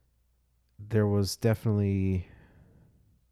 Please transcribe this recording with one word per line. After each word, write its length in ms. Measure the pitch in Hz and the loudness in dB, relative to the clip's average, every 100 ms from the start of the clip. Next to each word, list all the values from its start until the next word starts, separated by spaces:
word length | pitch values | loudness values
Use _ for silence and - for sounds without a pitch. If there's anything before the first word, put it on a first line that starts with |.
| _ _ _ _ _ _ _ - | _ _ _ _ _ _ _ -20
There 280 | 104 110 104 | -2 0 2
was 300 | 101 98 - | 2 0 -2
definitely, 920 | 117 110 117 104 101 98 95 95 - - - - - - _ _ _ _ _ | -2 0 0 0 0 0 0 -2 -4 -20 -20 -20 -20 -20 _ _ _ _ _